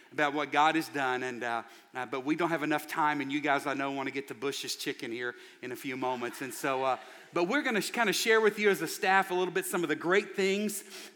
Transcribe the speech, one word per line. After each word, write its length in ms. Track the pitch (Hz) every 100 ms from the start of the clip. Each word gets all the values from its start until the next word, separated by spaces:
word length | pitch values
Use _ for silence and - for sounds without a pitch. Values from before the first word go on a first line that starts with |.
| -
about 200 | 135 147
what 200 | 143 143
God 240 | 143 151 160
has 120 | 156
done. 360 | 143 131 127
And, 180 | 127 120
uh, 200 | 120 117 110 - -
uh, 140 | 127 123
but 180 | 135
we 120 | 131 160
don't 140 | 170
have 120 | 165
enough 240 | 147 151 -
time, 340 | - 151 147
and 120 | 135
you 80 | 143
guys, 260 | 147 139 135
I 80 |
know, 160 | 135 139
wanna 220 | 139 135
get 160 | 135 135
to 60 |
Bush's 420 | 117 139 139 127 -
chicken 340 | - 131 123
here 240 | 117 123 120 - -
in 120 | 127
a 40 | 117
few 200 | 139 131
moments. 440 | 131 127 120 -
And 140 | 135
so, 300 | 117 147 131
uh, 140 | 131 123 - - -
but 160 | 170 175
we're 140 | 277
gonna 180 | 262 214
sh-, 100 | -
kinda 220 | - 220
share 280 | 175 233 220
with 200 | 214 208
you 100 | 208
as 100 | 180
a 60 | 160
staff 460 | - 196 190 190
a 20 |
little 180 | 180 185
bit 140 | 180 185
some 160 | 196
of 60 | 165
the 80 | 147
great 400 | 165 190 208 -
things 480 | 196 196 208 202 - - -